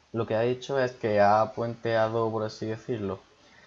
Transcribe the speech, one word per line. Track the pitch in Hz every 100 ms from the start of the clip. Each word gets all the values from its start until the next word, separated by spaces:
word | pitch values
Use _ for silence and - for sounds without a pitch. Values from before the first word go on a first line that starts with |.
| _
Lo | 113 107
que | 110
ha |
hecho | 120 127 - 139
es | 127
que | - 113 104
ha | 101 107 110
puenteado, | - 117 113 117 113 110 117 113
por | 110
así | 107 - 110
decirlo, | 110 - 117 98 92 - _ _ -